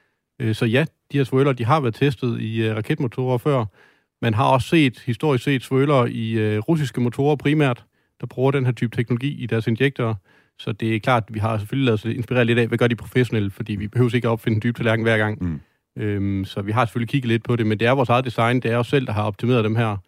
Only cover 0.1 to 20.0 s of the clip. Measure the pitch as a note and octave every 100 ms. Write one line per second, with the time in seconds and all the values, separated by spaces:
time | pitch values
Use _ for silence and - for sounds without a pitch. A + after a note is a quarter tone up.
0.1 | _ _ - A2+ A2 A#2+ B2 D#3+ _ _
1.1 | C#3+ B2+ C3 C#3 B2+ A2 D#3 B2 - C#3+
2.1 | - B2 A#2 A2+ A2+ A2 A2 - D#3 A#2+
3.1 | C3 B2+ B2 D3+ C3+ G#2 - _ _ _
4.1 | _ A#2 G#2+ C3+ C3 - E3+ C3+ - -
5.1 | A2+ D#3 B2+ D3 C3 - C3 D3 C#3 A#2+
6.1 | A#2 A2+ A2 G#2+ G#2+ G#2+ D#3+ C3+ B2 B2
7.1 | C3+ C#3+ D3 C#3+ D3+ C#3 A2+ - _ _
8.1 | _ B2 - C3+ C#3 B2+ A#2 A#2+ - A#2
9.1 | A#2+ C#3 C#3+ A#2+ A2+ A#2+ A2+ C#3 - A2+
10.1 | G#2+ - _ _ - - G#2+ A2+ A2 C3+
11.1 | B2 G2+ A2 A2 A2 G2+ C3+ C3 G#2 A2+
12.1 | A#2+ - B2 A#2 A#2+ A2+ A2+ A#2+ A2+ -
13.1 | B2+ B2 A2+ G2 - G#2+ G2+ G#2 A#2+ B2
14.1 | A#2+ A#2 A2+ B2 G#2+ A#2+ A#2 A#2 A2+ A2+
15.1 | A2 G#2+ G#2+ F2+ D2 - _ _ - G#2+
16.1 | G2+ G2 G2 F#2 G#2+ G2+ A2+ A#2+ B2 A2
17.1 | C#3+ B2 A2+ - A#2+ A2 G#2 A#2 C#3 D3
18.1 | A#2+ C3 A2+ A#2 B2 A#2 A#2+ B2 C#3+ B2+
19.1 | G#2 G#2+ G2+ A#2 B2 G#2+ A2 A2+ G2